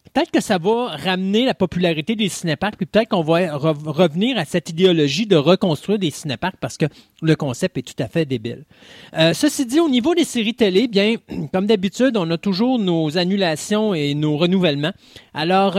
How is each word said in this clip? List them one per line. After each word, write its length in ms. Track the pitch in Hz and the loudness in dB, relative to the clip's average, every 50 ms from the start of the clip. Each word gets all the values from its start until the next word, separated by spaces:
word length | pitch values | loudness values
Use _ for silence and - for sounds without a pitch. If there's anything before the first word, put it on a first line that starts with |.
| _ _ - | _ _ -2
Peut-être 180 | 262 330 - | -2 0 0
que 100 | - 285 | 0 0
ça 160 | - - 208 | 0 0 -2
va 400 | 175 160 202 226 233 247 214 156 | 0 0 0 0 0 -2 -4 -6
ramener 480 | 143 139 185 185 185 190 190 202 220 254 | -4 -2 -2 -2 0 0 0 0 2 2
la 80 | 262 185 | 0 0
popularité 640 | - 190 175 - 180 185 170 165 151 151 - 226 | 0 -2 -2 0 0 0 0 0 -2 -4 -4 -2
des 100 | 208 220 | -2 -2
cinéparcs, 480 | 175 - - - 170 147 - 185 208 208 | -4 -4 -4 -4 -4 -2 -2 -4 -4 -4
puis 100 | - 190 | -6 -4
peut-être 220 | - - 202 233 | 0 2 0 2
qu'on 160 | - 226 185 160 | 2 0 0 2
va 320 | 151 165 170 185 165 147 | 2 2 2 2 0 -2
re-, 320 | 139 135 165 156 147 151 | -2 0 0 0 -2 -4
revenir 500 | 156 139 151 185 165 143 175 208 254 269 | -4 0 2 2 2 2 0 -2 0 -2
à 60 | 208 156 | -2 -4
cette 260 | - - 175 - - | -4 -4 -4 -4 -4
idéologie 560 | 165 160 185 185 175 160 147 139 135 165 233 | 0 2 4 4 4 4 2 2 0 -2 0
de 120 | 208 196 | 2 2
reconstruire 600 | 151 131 160 190 185 - 180 151 - - - 208 220 | 4 6 4 4 4 2 0 -2 -2 -2 -2 -2 0
des 120 | 190 151 | -2 -2
cinéparcs 460 | - - - 151 123 - - 185 - _ | -4 -6 -8 -8 -6 -4 -6 -6 -6 _
parce 160 | - 123 - | -8 -8 -4
que 100 | - 160 143 - - - _ _ _ | -2 -4 -4 -4 -8 -20 _ _ _
le 160 | 160 156 156 | 0 0 2
concept 400 | - 156 135 120 - 185 180 - | 2 0 -4 -4 -2 -4 -4 -4
est 40 | 139 | -6
tout 220 | - - - - 135 | -10 -8 -8 -8 -8
à 60 | 110 | -4
fait 160 | - 165 160 | -2 -2 -2
débile. 400 | 135 135 117 110 117 117 - 147 - _ _ - - - - - - - | -2 -4 -4 -6 -8 -12 -12 -16 -20 _ _ -20 -20 -20 -20 -20 -6 0
Euh, 160 | 160 160 190 - | 2 2 2 2
ceci 320 | - - 302 - - 277 | 2 0 0 0 -2 -2
dit, 140 | 226 247 320 | 0 2 2
au 80 | 339 | 2
niveau 260 | 311 254 247 220 311 349 | 2 2 2 2 0 0
des 120 | 349 294 | -2 -4
séries 280 | - - 240 208 220 226 | -6 -4 -4 -2 -2 0
télé, 360 | - 226 196 185 190 254 247 | 0 2 2 4 2 2 2
bien, 260 | 208 196 202 214 233 - - - - | 2 2 2 2 0 -2 -6 -10 -8
<clears throat> 200 | 185 160 139 - | -8 -6 -4 -2
comme 120 | 185 190 | -2 0
d'habitude, 520 | 208 233 196 180 196 - - 247 269 226 | 2 2 0 0 -2 0 0 0 2 2
on 120 | 208 170 165 | 0 -2 -2
a 80 | 165 | -2
toujours 400 | 165 - 202 190 170 233 254 262 | -2 -2 -2 -2 0 0 0 0
nos 400 | 240 202 180 170 165 160 151 143 | 0 0 0 0 0 0 0 0
annulations 760 | 185 180 180 196 202 190 170 156 147 - - 208 214 220 214 190 | -2 0 0 0 0 0 0 -2 -2 -4 -2 0 0 0 0 0
et 200 | 156 147 143 143 | 0 -2 -2 -2
nos 220 | 147 151 151 151 | 0 0 0 0
renouvellements. 560 | 147 175 175 185 190 180 165 143 143 147 165 202 _ _ - - - - _ - | 2 2 2 2 2 2 0 0 0 -4 -4 -6 _ _ -20 -20 -20 -20 _ -8
Alors, 420 | 139 156 170 185 190 196 196 170 | -4 -2 0 2 2 2 2 2